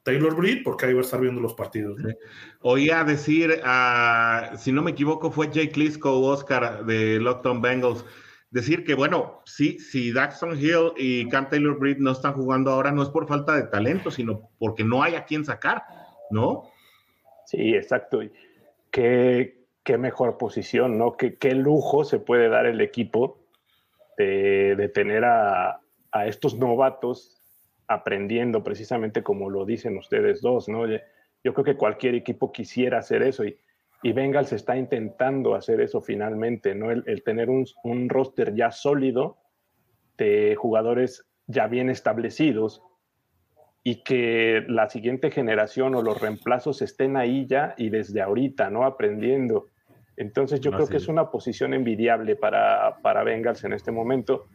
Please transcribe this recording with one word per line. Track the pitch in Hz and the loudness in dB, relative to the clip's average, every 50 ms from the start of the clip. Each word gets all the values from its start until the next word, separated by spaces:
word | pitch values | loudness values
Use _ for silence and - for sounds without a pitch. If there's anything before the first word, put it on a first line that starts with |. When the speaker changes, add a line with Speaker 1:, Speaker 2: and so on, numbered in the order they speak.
| _ | _
Speaker 1:
Taylor | 131 131 147 151 160 160 | -2 0 2 2 2 2
Britt, | 160 175 208 254 - - | 2 2 0 0 0 -2
porque | 131 110 - 135 | -4 -4 -2 0
ahí | 127 127 | 2 2
va | 127 | 2
a | 131 | 0
estar | - 131 123 | 0 -2 0
viendo | 127 127 123 120 | 0 0 -2 -2
los | 117 113 - | -4 -6 -6
partidos, | - 104 - - 110 104 104 101 104 | -6 -10 -6 -6 -6 -6 -6 -8 -6
¿no? | 104 110 | -6 -6
Speaker 2:
Sí. | 113 - - - - - - - - _ | -8 -8 -12 -20 -20 -20 -20 -20 -20 _
Oía | - 123 123 135 143 156 165 165 156 | 0 2 4 4 4 2 2 2 2
decir | 147 147 147 147 147 151 165 165 160 160 160 143 | 2 0 0 0 2 2 4 4 4 2 2 2
a, | 127 127 127 127 123 120 120 120 117 117 113 117 117 113 113 113 - 104 101 | 2 2 4 4 4 4 4 4 4 4 4 4 2 2 0 -2 -6 -10 -8
si | - 131 | -2 0
no | 131 143 | 0 0
me | 165 170 | 0 0
equivoco, | 143 123 143 151 156 156 165 156 | -2 0 0 0 0 -2 -4 -4
fue | - 147 156 147 151 | -2 -2 -2 0 0
Jay | 160 156 147 | 0 0 0
Klitschko, | - 143 151 156 151 151 - 139 131 131 | 0 0 0 0 0 -2 0 2 2 4
Oscar, | 131 135 139 139 - - 135 123 120 117 110 104 110 | 4 2 2 0 0 -2 0 0 0 -2 -4 -6 -2
de | 110 113 110 110 110 110 110 | 0 0 2 2 2 2 2
Locked | 113 123 123 123 - 127 | 2 0 0 0 0 -2
On | 123 120 | 0 2
Bengals, | 113 123 127 127 127 123 113 - - - - - - - - - _ _ | 2 0 2 2 2 0 0 -2 -8 -14 -20 -20 -20 -20 -20 -20 _ _
decir | 120 123 110 143 165 170 - | -6 -4 0 0 0 0 0
que, | - 139 | -2 0
bueno, | 131 139 151 175 156 - - - - - | 2 2 2 2 0 -2 -4 -8 -18 -20
sí, | - - - 143 165 180 - | -20 -2 0 0 0 0 -4
si | - - - 131 120 120 117 | -12 -8 -6 -4 -2 0 0
Daxton | 131 135 139 - - 165 170 165 143 | 0 0 0 -2 -6 -6 -6 -4 -2
Hill | 143 156 170 165 165 165 - | 0 2 4 4 4 2 0
y | - 135 127 127 123 117 123 | -2 -2 0 0 0 -2 0
Cam | 139 135 135 135 | 0 -2 0 0
Taylor-Britt | 151 147 147 147 143 147 135 139 139 139 | 0 2 2 2 0 0 0 0 0 2
no | 139 131 | 0 0
están | 131 131 - 143 139 | 0 0 -2 -4 -2
jugando | 135 131 127 131 131 135 135 | -2 -2 0 0 2 2 2
ahora, | 131 131 135 143 143 | 2 2 2 2 2
no | 143 139 | 0 0
es | 139 | 0
por | 143 160 147 147 | 0 -2 -2 0
falta | 147 143 143 160 156 143 | -2 -2 0 0 0 0
de | 117 | 0
talento, | - - 101 107 127 165 190 - 175 | 0 -2 0 0 0 0 -2 -2 -4
sino | - - 117 113 101 107 - - _ _ | -6 -4 -4 -4 -4 -6 -8 -16 _ _
porque | 113 104 107 - 107 | -4 -4 -2 0 0
no | 110 120 131 147 | 2 2 4 2
hay | 170 170 | 2 0
a | 147 - | -2 -4
quién | - 156 156 147 | -4 -4 -4 -4
sacar, | 139 117 - - 151 - - - - - - - - - - - - | -4 -6 -4 -2 -2 -2 -2 -4 -10 -18 -20 -20 -20 -20 -20 -10 -4
¿no? | 104 107 120 170 262 302 - - - _ _ _ _ _ _ _ _ _ _ _ _ - - | 0 0 2 2 0 -2 -6 -14 -20 _ _ _ _ _ _ _ _ _ _ _ _ -20 -10
Speaker 3:
Sí, | - - - 110 110 113 | -8 -4 -2 0 2 2
exacto. | 98 - - 127 123 - - 208 - - | 2 0 0 -2 -4 -2 -2 -4 -4 -4
Y | 104 - - - _ _ _ _ _ _ _ _ _ | -6 -12 -20 -20 _ _ _ _ _ _ _ _ _
qué, | - - 120 120 127 123 123 127 123 123 131 127 - _ _ _ _ _ _ | -2 2 2 4 4 4 4 4 4 2 0 -2 -6 _ _ _ _ _ _
qué | - 123 117 | 0 0 0
mejor | 127 127 - - 127 120 113 - | 0 -2 -2 0 0 0 0 -2
posición, | 123 104 - 113 95 - - 117 123 127 113 107 | -6 -4 -4 -6 -6 -2 0 2 2 2 2 2
¿no? | 117 120 - - | 0 0 0 0
Qué, | 131 120 - - | -2 -2 -2 0
qué | - 131 131 | 0 2 2
lujo | 135 131 143 151 151 - - - 143 156 | 4 4 4 4 4 2 2 2 2 2
se | 143 - 110 | 2 0 -2
puede | - - 120 120 117 113 | 0 2 4 6 6 6
dar | 110 113 117 | 4 4 4
el | 120 117 110 | 2 2 2
equipo | 107 - - 120 110 - - 110 127 - - - _ _ _ _ _ _ _ _ _ _ _ _ _ _ _ - | 0 0 0 -4 -4 -2 0 0 0 0 -2 -10 _ _ _ _ _ _ _ _ _ _ _ _ _ _ _ 0
de, | 104 98 98 98 98 101 98 98 98 98 98 98 | 0 2 2 2 2 4 4 4 4 4 4 2
de | 101 98 | 0 0
tener | - 104 101 101 104 110 117 | 0 0 0 2 2 2 4
a, | 120 117 117 107 101 95 90 90 95 - - - _ _ _ _ _ - | 4 4 4 4 2 2 0 0 -2 -4 -6 -12 _ _ _ _ _ -4
a | 107 104 110 | -2 -2 -2
estos | 104 - - 139 113 113 | -4 -2 -4 -4 0 0
novatos | 131 123 117 123 135 135 131 - - 120 123 - - _ _ _ _ _ _ _ _ _ _ _ _ - | 0 0 2 4 2 2 2 -2 -4 -4 -4 -6 -10 _ _ _ _ _ _ _ _ _ _ _ _ -4
aprendiendo | 110 107 - 107 104 98 101 101 113 117 120 123 113 107 104 | -4 -4 -2 -4 -4 -4 -2 -2 -2 0 0 0 0 -2 -2
precisamente | 101 101 101 110 - 127 117 110 107 107 117 | -4 -8 -8 -6 -6 -4 -4 -4 -4 -4 -4
como | 107 - 101 98 98 98 | -2 -2 -4 -4 -4 -6
lo | 98 98 98 | -4 -4 -4
dicen | 101 117 113 - 117 98 95 | -4 -4 -4 -4 -6 -8 -8
ustedes | - - 117 110 104 104 101 - | -6 -4 -2 0 2 2 0 0
dos, | - 120 123 117 - 104 | 0 0 0 0 -2 -4
¿no? | 107 113 117 113 110 110 - - _ _ _ _ _ _ _ | -4 -4 -2 -2 -4 -4 -6 -12 _ _ _ _ _ _ _
Yo | 127 120 | -2 -2
creo | 143 135 | 0 0
que | 147 135 | 0 0
cualquier | 139 107 107 104 - - 123 120 | 2 0 0 0 0 -2 -2 0
equipo | 117 - - - - 135 127 - | 0 -2 -6 -4 -4 -4 -6 -4
quisiera | - 107 - - 123 123 123 123 113 | -10 -12 -8 -2 -2 0 0 0 -2
hacer | 104 - 117 113 | -2 0 0 2
eso | 120 131 131 - 107 | 2 0 0 -2 -4
y, | 104 - - _ _ _ _ _ _ _ _ | -6 -6 -10 _ _ _ _ _ _ _ _
y | - 120 107 | -2 -2 0
Bengals | 131 135 139 139 147 135 - 123 | 0 0 2 2 0 0 0 -2
está | 104 - - 123 131 | -6 -4 -4 -2 -2
intentando | 127 123 135 117 110 101 - - 127 135 139 135 123 117 107 | -2 -2 -4 -4 -4 -8 -4 -2 -2 -2 0 0 0 0 0
hacer | 110 - - 113 110 | 0 0 0 2 2
eso | 117 - - 113 | 2 0 0 -4
finalmente, | - - 104 101 104 110 110 107 113 117 120 107 - 101 98 | -4 -4 -4 -4 -4 -4 -4 -2 -2 -2 -2 -2 -2 -2 -2
¿no? | 101 107 113 | -2 -2 -2
El, | 117 123 - | -2 -2 -2
el | - 110 95 - | -4 -6 -4 -4
tener | 117 110 117 117 117 | -4 -2 0 0 0
un, | 131 131 127 - - - - | 0 0 0 -2 -8 -10 -6
un | 120 120 123 123 123 | -4 -2 -2 -2 0
roster | - 131 135 131 - - 117 104 104 | 0 0 0 0 0 -2 -2 -2 0
ya | 113 117 117 | 0 0 0
sólido | 117 - - 143 147 139 135 131 117 127 143 196 - _ _ _ _ _ _ _ _ _ _ _ _ _ _ _ _ - | 0 -2 0 0 2 2 2 0 0 0 -2 -2 -6 _ _ _ _ _ _ _ _ _ _ _ _ _ _ _ _ -2
de | 113 104 104 104 104 104 107 | 2 2 4 4 4 2 2
jugadores | - - 117 110 110 110 117 120 123 127 123 - - - _ _ _ _ - | 0 0 0 0 2 2 2 2 2 0 0 -2 -8 -20 _ _ _ _ -4
ya | 110 131 110 107 | -2 0 0 0
bien | 120 123 127 127 | 0 0 0 -2
establecidos | 123 - - 110 110 117 117 110 - - 156 151 113 107 110 110 - - _ _ _ _ _ _ _ _ _ _ _ _ _ _ _ _ _ _ _ _ _ | -2 -2 -2 -2 -2 -2 -4 -6 -2 0 0 2 2 0 -2 -2 -4 -10 _ _ _ _ _ _ _ _ _ _ _ _ _ _ _ _ _ _ _ _ _
y | 123 117 - - | -6 -6 -4 -4
que | - 131 123 120 117 113 113 113 113 113 110 110 - | -2 0 0 2 2 2 2 2 2 2 2 0 0
la | 120 113 107 107 | 0 0 0 0
siguiente | - 120 104 120 127 127 - 147 | -2 -4 -4 -4 -2 -2 -2 -2
generación | - 147 127 113 110 107 107 107 - 131 131 131 131 | -2 -2 -2 0 2 2 0 0 0 -2 -2 0 0
o | 123 | 0
los | 113 113 104 104 | 0 0 -2 -2
reemplazos | 110 110 110 104 - 120 123 123 - - - - | -4 -4 -6 -6 -2 -2 -2 0 0 -4 -4 -4
estén | 104 101 - - 135 135 135 135 | -6 -8 -2 -2 -2 0 0 0
ahí | 123 117 127 139 131 | 0 0 0 -2 -2
ya | 127 131 139 151 156 - - | 0 0 0 0 -2 -4 -6
y | 117 107 | -4 -2
desde | 104 110 101 92 101 107 | -2 -2 -4 -4 -4 -2
ahorita, | 95 98 104 117 135 135 135 - 104 98 | 0 0 0 0 0 -2 0 -2 -2 -2
¿no? | 104 117 127 | 0 0 0
Aprendiendo. | 135 - - 107 104 104 107 107 120 131 139 131 120 110 101 - - _ _ _ _ - _ _ _ _ - | 0 0 0 -2 -2 0 0 0 0 0 0 0 0 0 -2 -2 -6 _ _ _ _ -20 _ _ _ _ -10
Entonces | 120 104 - 139 139 131 147 135 | -10 -6 -2 -2 -2 0 -2 -2
yo | 127 147 | 0 -2
Speaker 2:
Así | 135 - | 0 0
Speaker 3:
creo | 151 - | 0 0
que | - 147 | 0 -2
es | - | -2
Speaker 2:
es. | - | 0
Speaker 3:
una | 156 165 160 - | 0 0 0 0
posición | - 110 - 123 110 - 135 131 135 | -4 -6 -6 -6 -4 -4 -2 -2 0
envidiable | 135 127 117 110 101 117 117 117 113 110 107 104 | 0 0 0 0 0 2 2 2 2 2 -2 -2
para, | - 107 104 101 104 107 107 107 104 107 110 107 - | 0 0 0 2 2 2 4 2 2 2 0 -2 0
para | - 110 104 104 107 | -2 0 0 2 0
Bengals | 113 113 113 113 120 110 - - | 0 -2 -2 -2 -2 -4 -4 -6
en | 101 104 | -6 -8
este | 104 - - | -6 -6 -6
momento | 117 113 113 120 131 131 117 - 135 - - - _ | -6 -4 -2 -2 -2 -2 0 -2 -2 -2 -4 -10 _